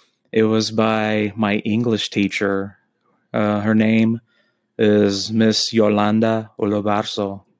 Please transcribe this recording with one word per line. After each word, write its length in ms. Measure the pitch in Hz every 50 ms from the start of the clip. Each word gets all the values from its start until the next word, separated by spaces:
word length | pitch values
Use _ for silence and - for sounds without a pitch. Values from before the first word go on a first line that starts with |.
| _ _ _ _ _ _
It 120 | - 110 110
was 260 | 110 110 110 107 110
by 640 | 110 110 110 110 110 110 107 107 107 107 107 104 98
my 200 | 110 107 101 104
English 540 | 104 - 107 107 117 120 113 110 101 - -
teacher. 640 | - 107 101 98 - - 104 98 98 98 98 101 98 _ _ _ _ _ _ _ _ _ _ _
Uh, 280 | - 113 107 104 104 104
her 140 | 104 110 110
name 460 | 110 110 110 113 113 110 113 117 113 - _ _ _ _ _ _ _ _ _ _ -
is 540 | 110 104 104 104 104 101 101 98 95 101
Miss 400 | 113 110 110 110 107 - - -
Yolanda 800 | 113 110 107 104 104 104 104 107 107 110 113 110 113 110 110 - _ -
Ulobarzo. 840 | 110 101 104 104 101 104 101 104 107 - - 110 101 98 98 95 - _ _ _